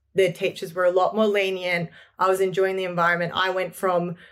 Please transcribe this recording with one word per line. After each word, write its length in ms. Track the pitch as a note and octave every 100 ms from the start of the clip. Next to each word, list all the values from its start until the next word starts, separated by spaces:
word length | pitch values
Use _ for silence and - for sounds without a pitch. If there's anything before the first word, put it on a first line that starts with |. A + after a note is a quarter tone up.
| _
the 180 | F3+ F#3
teachers 420 | E3+ F#3+ - F#3
were 120 | E3+ F3+
a 40 |
lot 240 | F3+ F3+
more 120 | G#3+ A3
lenient. 640 | G3+ F#3+ F#3 F3+ F3 E3 - - -
I 100 | F#3
was 120 | F#3+
enjoying 360 | F#3+ F3+ F#3+ F#3+
the 80 |
environment. 480 | F#3 F3 E3+ F3 E3+
I 160 | - F#3
went 240 | F#3 F3+
from 420 | - F#3+ F3 F3 E3+ -